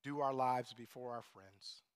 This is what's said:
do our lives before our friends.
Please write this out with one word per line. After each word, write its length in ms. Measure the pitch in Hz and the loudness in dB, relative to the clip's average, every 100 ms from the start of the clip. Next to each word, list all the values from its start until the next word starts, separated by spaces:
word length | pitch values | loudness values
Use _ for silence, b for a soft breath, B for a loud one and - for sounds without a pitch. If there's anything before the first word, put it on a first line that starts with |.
do 160 | 139 143 | -4 2
our 140 | 139 | 2
lives 400 | 135 127 127 120 | 4 4 4 0
before 400 | - 117 127 123 | -10 -14 -10 -8
our 80 | 120 | -8
friends. 640 | - 98 95 98 - - _ | -10 -20 -20 -18 -18 -18 _